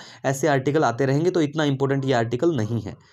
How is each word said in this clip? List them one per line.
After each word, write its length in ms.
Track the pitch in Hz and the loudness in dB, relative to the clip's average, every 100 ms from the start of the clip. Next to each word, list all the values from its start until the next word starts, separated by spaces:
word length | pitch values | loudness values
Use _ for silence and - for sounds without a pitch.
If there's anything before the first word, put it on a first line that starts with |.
| - - 131 | -10 -6 -4
ऐसे 220 | 139 156 | 0 2
आर्टिकल 360 | 139 147 147 | 2 2 2
आते 220 | 131 117 135 | 2 2 0
रहेंगे, 240 | 139 175 | 2 2
तो 120 | 180 | 0
इतना 220 | 147 151 | 0 0
इंपॉर्टेंट 420 | 147 131 135 139 135 | 0 0 0 0 0
ये 80 | |
आर्टिकल 420 | 123 117 123 170 147 | 0 0 0 0 0
नहीं 260 | 107 117 | -2 -4
है। 140 | 95 - - | -6 -12 -18